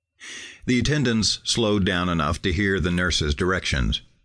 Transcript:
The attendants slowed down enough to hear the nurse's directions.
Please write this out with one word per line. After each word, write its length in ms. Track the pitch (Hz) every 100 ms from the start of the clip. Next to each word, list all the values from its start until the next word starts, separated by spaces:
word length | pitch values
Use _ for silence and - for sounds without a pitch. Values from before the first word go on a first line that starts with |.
| _ - - - - - -
The 140 | 123
attendants 600 | 113 151 123 113 104 -
slowed 400 | - - 110 104
down 240 | 95 90 90
enough 340 | 85 73 -
to 100 | 98
hear 260 | 82 101 95
the 120 | 85
nurse's 440 | 87 90 - 76 76
directions. 640 | 92 92 - 71 57 - - _